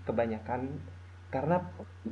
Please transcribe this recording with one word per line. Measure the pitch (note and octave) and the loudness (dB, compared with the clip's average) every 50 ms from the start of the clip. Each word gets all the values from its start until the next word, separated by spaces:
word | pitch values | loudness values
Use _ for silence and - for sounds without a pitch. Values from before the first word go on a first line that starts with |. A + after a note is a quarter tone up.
| - | -4
kebanyakan | - A#2 A2+ A#2 A2+ A2 G#2+ G#2 B2 B2 B2 C3 C3+ D3 D3+ - - - - - - - - - - | 0 4 4 4 4 2 -2 0 0 0 0 0 -2 -4 -6 -8 -10 -12 -14 -14 -16 -16 -16 -8 -2
karena | - C3+ C3+ D3+ F3 F#3 F#3 - - - - - - - - A3 | 0 2 4 6 6 6 4 0 -8 -10 -12 -12 -12 -8 -6 -6